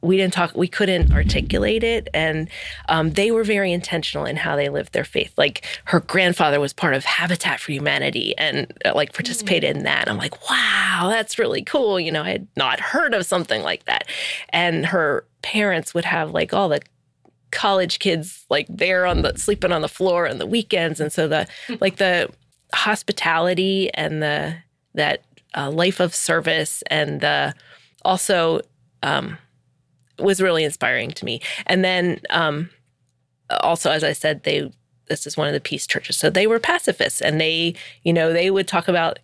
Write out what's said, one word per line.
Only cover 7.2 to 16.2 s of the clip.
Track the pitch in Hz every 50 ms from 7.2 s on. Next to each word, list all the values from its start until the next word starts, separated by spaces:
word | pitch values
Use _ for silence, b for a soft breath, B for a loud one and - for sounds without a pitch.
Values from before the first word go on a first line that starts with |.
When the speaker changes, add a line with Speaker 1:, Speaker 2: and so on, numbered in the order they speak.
| 170 175 180 170 - 147 139 127
Speaker 1:
for | - - 147
Humanity | 135 143 147 143 143 135 139 - 120 - - - -
and, | 151 156 135 143 135 - - - -
uh, | - -
like, | - 147 - -
participated | - - 240 240 233 214 196 185 165 - 143 135
Speaker 2:
Mm. | 143
Speaker 1:
in | -
that. | - 143 - - -
I'm | 107 101
like, | - 156 - - - -
"Wow, | - - - - - - - 185 185 180 175 185
that's | 220 226 214 - - -
really | 220 - - - -
cool." | - - 294 262 214 196 185
You | 170 160 160
know, | 156 151
I | 180
had | 190 - 190 - _
not | - 139 - 247 -
heard | - - - 277 339 294 226
of | 208 180
something | - - 180 170 - 127 107 82
like | 73 87 - _
that. | - 60 - - B B B B B B B B B
And | - 170 175 175 165 160 151
her | 165 175 180 160 147 139 - - _ _ _ -
parents | - - 214 214 202 185 165 165 - -
would | 175 165
have, | - - 165